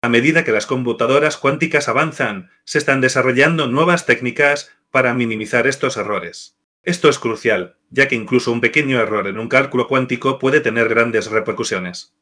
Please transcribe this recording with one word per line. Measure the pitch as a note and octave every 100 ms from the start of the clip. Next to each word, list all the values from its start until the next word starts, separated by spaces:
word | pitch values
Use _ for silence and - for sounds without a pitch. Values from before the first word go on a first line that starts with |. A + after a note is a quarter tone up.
A | A#2+
medida | A#2+ C3+ D#3+
que | D#3
las | A2 -
computadoras | C3 B2 A2+ A#2 C#3 D3+ C#3+
cuánticas | C#3 D3+ E3 D3+ C#3
avanzan, | A#2+ D#3+ C#3+ B2 G2+ F2+ _
se | - D3+
están | D3 C3+
desarrollando | B2+ C3 B2+ B2 D3 E3 C#3
nuevas | B2+ E3+ F3 -
técnicas | A#2+ B2 A#2 C#3+ C#3+ - _ _
para | C3+ B2+
minimizar | B2 A#2+ A2 A2 A#2+ B2
estos | C#3 C3+ A#2+
errores. | G2+ G2+ E2+ - - _ _ _
Esto | - F3 D#3
es | C3
crucial, | A#2+ G#2+ A#2 G2+ F2 _ _
ya | - C3+
que |
incluso | A#2+ G#2 B2+ A#2+
un | A#2+
pequeño | A#2 D3+ C#3+ B2+
error | G#2 G#2+ G2+
en | G2+
un | A#2
cálculo | C3 C3+ B2 A#2+
cuántico | C3 B2+ A#2+ C3+ C3+
puede | C3 D3
tener | A#2+ A2+ A2+
grandes | A2+ A#2 A2+ G#2
repercusiones. | A2 A2 G2 A2 G2 F2+ F2+ - _